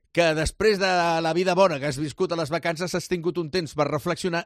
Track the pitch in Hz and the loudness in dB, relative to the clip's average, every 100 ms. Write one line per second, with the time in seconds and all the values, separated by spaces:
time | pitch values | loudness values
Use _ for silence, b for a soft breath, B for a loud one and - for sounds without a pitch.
0 | _ - 170 156 156 - 208 202 190 180 | _ 2 2 2 -2 0 2 2 2 2
1 | 170 165 165 160 190 175 190 147 139 135 | 2 0 0 0 2 4 4 4 -4 -4
2 | 151 - 185 170 151 165 170 160 180 180 | -6 -2 -2 -2 -2 -2 -2 -4 -4 -4
3 | - 180 165 165 160 180 165 143 143 143 | -4 -2 -2 -4 -4 -4 -4 -2 -2 0
4 | 175 165 190 170 | -4 -4 -2 -4